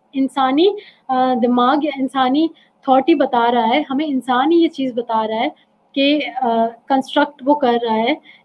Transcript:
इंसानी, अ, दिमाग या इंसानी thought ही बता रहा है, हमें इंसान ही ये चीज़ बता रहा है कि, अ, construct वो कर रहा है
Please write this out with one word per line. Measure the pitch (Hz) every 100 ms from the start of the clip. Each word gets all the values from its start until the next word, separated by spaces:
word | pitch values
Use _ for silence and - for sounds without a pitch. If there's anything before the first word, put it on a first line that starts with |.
| _ 269
इंसानी, | 269 277 262 277 392 415 - _ -
अ, | 262 254 254
दिमाग | 240 247 247 294 294
या | 277
इंसानी | 262 269 254 277 320 - _ _ -
thought | 262 269
ही | 302
बता | 262 240 233
रहा | 247 226
है, | 277
हमें | 294 269 311
इंसान | 262 233 247 294
ही | 339
ये | 320
चीज़ | 294 262
बता | 233 226 220 220
रहा | 220
है | 285 - _ _ _ 277
कि, | 277 302
अ, | 247 - 247 226 226 233 -
construct | 269 - 285 285 -
वो | 254 294
कर | 247 240
रहा | 240 220
है | 226 311 - -